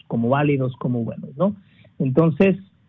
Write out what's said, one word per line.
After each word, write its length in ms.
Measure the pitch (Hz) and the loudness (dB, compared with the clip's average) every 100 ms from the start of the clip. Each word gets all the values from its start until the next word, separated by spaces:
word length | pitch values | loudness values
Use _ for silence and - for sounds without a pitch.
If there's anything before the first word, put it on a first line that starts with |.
| - | -6
como 220 | 117 117 | -2 2
válidos, 480 | 139 147 139 127 - | 2 2 0 -2 -4
como 260 | 131 120 | -4 -2
buenos, 340 | 110 - - 135 | -4 -8 -12 -2
¿no? 200 | 196 208 - _ _ - | -2 -2 -12 _ _ -4
Entonces, 600 | 139 139 165 - 196 190 - _ | 0 2 2 4 2 2 -6 _